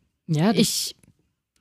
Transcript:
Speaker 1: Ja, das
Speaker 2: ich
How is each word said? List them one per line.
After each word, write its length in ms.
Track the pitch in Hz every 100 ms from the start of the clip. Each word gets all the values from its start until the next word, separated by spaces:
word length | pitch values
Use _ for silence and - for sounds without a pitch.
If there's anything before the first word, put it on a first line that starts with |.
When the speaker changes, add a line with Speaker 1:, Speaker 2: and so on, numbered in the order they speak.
| _ _ -
Speaker 1:
Ja, 260 | 151 190
das 80 | 202
Speaker 2:
ich 360 | 214 - - - _ _ _ _ _ _